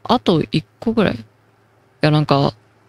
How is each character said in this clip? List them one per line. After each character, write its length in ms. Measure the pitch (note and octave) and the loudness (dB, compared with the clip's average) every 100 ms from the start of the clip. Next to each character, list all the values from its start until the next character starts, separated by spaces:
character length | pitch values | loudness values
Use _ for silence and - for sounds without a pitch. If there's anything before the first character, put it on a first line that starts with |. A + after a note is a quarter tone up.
あ 160 | - A#3+ | -2 -2
と 240 | - E3 - | 2 0 0
一 140 | D#3+ - _ | -4 -6 _
個 140 | - | -4
ぐ 100 | A#3 | 0
ら 80 | F#3+ | -2
い。 40 | A2+ | -2
い 20 | - _ _ _ _ _ _ _ | -12 _ _ _ _ _ _ _
や、 100 | D3+ | 0
な 80 | D3+ | 0
ん 60 | D3 | 2
か、 280 | C#3 C#3+ - _ _ | 0 0 -4 _ _